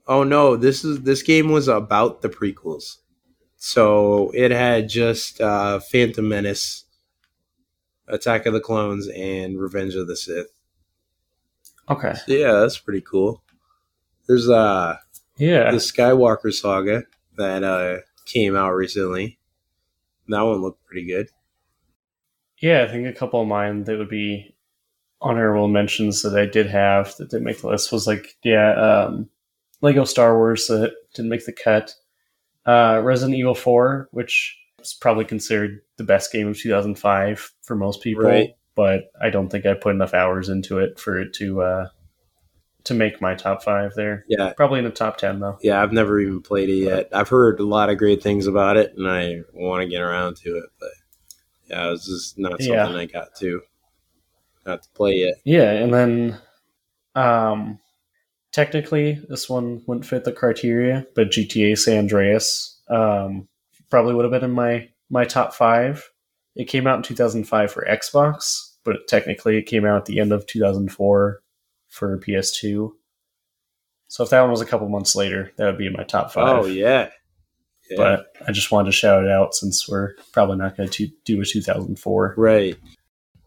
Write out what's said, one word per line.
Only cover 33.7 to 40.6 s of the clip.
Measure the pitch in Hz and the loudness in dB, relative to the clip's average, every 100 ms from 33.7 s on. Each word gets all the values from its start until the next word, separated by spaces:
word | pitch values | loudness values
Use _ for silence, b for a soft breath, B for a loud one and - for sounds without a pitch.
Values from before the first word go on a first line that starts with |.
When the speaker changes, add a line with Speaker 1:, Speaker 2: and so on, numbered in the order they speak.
| 120 127 139 135 | 4 4 0 -8
Speaker 2:
which | 117 120 - - - _ _ | -10 -4 -4 -4 -10 _ _
is | - | -18
probably | - 123 110 | -4 0 0
considered | 113 107 - 107 104 101 _ - | -2 -6 -2 -2 -2 -8 _ -8
the | |
best | 104 98 - | 0 0 0
game | 110 104 | -4 -4
of | 104 | -4
two | 117 | -2
thousand | 101 104 98 | -2 -2 -2
five | 104 98 101 107 - _ | 0 0 0 -4 -12 _
for | - | -8
most | 107 98 101 | -4 -4 -4
people, | 117 110 | -6 0
Speaker 1:
Right. | 107 104 107 _ _ | 4 4 2 _ _
Speaker 2:
but | - 98 95 - - | 0 2 2 -4 -6
I | 107 | -2
don't | 101 92 | -2 -2
think | 101 | -2
I | 98 | -2
put | 95 104 | 0 0
enough | 98 92 | 0 0
hours | 90 92 95 95 | 2 2 0 -4
into | 95 | -6